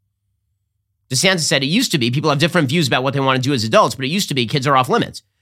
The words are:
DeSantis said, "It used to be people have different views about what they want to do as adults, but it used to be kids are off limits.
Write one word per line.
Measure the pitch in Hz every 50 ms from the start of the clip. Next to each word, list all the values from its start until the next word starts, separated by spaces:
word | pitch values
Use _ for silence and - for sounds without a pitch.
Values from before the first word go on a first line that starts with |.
| _ _ _ _ _ _ _ _ _ _ _ _ _ _ _ _ _ _ _ _ _ _
DeSantis | 131 127 - 190 190 180
said, | 147 - 165 139 135
"It | 139
used | 165 233 269 - -
to | 160
be | 113 120
people | 123 147 147 156
have | 143 139
different | 156 170 - 180 156 127
views | 143 180 165 127
about | 147 131 127
what | 139 131
they | 139
want | 135 139 131 131
to | 123 127
do | 147
as | 127 107
adults, | 113 110 208 202 151 123
but | 127 135
it | 131
used | 160 208 185 -
to | 147
be | 131 123
kids | 107 - 147 123 147
are | 143
off | 131 127 117
limits. | 208 233 - - - - - _ _ _